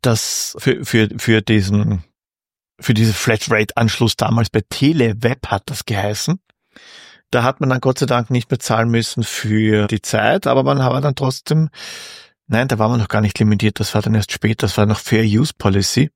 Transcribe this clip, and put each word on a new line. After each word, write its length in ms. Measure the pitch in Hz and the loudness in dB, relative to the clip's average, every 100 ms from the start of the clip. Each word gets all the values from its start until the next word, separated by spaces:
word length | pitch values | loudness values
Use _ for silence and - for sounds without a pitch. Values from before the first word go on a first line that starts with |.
Das 540 | 127 110 - - - - | 0 0 -2 -6 -8 -4
für, 260 | - - | -2 -2
für, 260 | 110 117 104 - | 0 2 2 -2
für 240 | - 110 | 2 2
diesen, 600 | 104 107 95 104 104 98 - _ _ _ _ _ _ _ | 4 2 4 0 0 -2 -6 _ _ _ _ _ _ _
für 140 | - 110 | -2 2
diese 180 | 113 | 2
Flatrate-Anschluss 1000 | 101 - 110 - 110 107 - 113 - 117 - | 0 -2 -2 0 0 0 0 0 2 -2 0
damals 320 | 107 113 113 | 0 0 0
bei 120 | 110 - | -2 -4
Teleweb 800 | - 139 165 117 107 117 123 - | -2 0 2 0 0 -2 -4 -4
hat 220 | 98 - | -6 -4
das 160 | 131 - | -12 -6
geheißen. 540 | 104 101 104 - 185 _ _ _ - - - - - _ | -4 -2 -4 -4 -6 _ _ _ -20 -20 -20 -20 -20 _
Da 140 | 123 | 0
hat 160 | 120 131 | 0 0
man 80 | 131 | 0
dann 120 | 127 | 2
Gott 180 | 131 127 | 0 0
sei 80 | 131 | 0
Dank 240 | 120 113 | 0 0
nicht 180 | 123 - | -2 -2
mehr 100 | - | -6
zahlen 300 | - 113 113 | 0 0 2
müssen 340 | 117 110 - | 0 0 -4
für 600 | 110 - 107 107 110 107 101 | -6 -6 -2 2 2 2 2
die 140 | 107 | -2
Zeit, 460 | - 107 107 185 131 | -2 -2 0 0 2
aber 160 | 127 | 2
man 160 | 135 139 | 2 0
war 220 | 131 127 | 0 0
dann 140 | 143 131 | -2 -2
trotzdem, 540 | 131 131 - 156 156 - - - - - - _ _ | -4 -4 -2 0 0 -4 -18 -16 -18 -20 -20 _ _
nein, 200 | 110 127 | 0 0
da 120 | 110 | 2
war 100 | 110 | 2
man 100 | 123 | 2
noch 80 | 101 | 0
gar 120 | 107 | 0
nicht 160 | 107 - | 0 2
limitiert, 420 | 107 104 107 - | 2 2 0 -2
das 140 | 104 | -2
war 80 | 107 | -2
dann 140 | - 110 | 0 0
erst 160 | 101 | -2
später, 340 | - 113 113 104 | -2 -2 0 -2
das 120 | - | 0
war 100 | 104 | 0
noch 120 | 104 | 0
Fair 240 | - 110 | 0 2
Use 300 | 110 107 151 - | 2 2 0 0
Policy. 520 | 104 98 95 - 151 | 0 2 0 0 0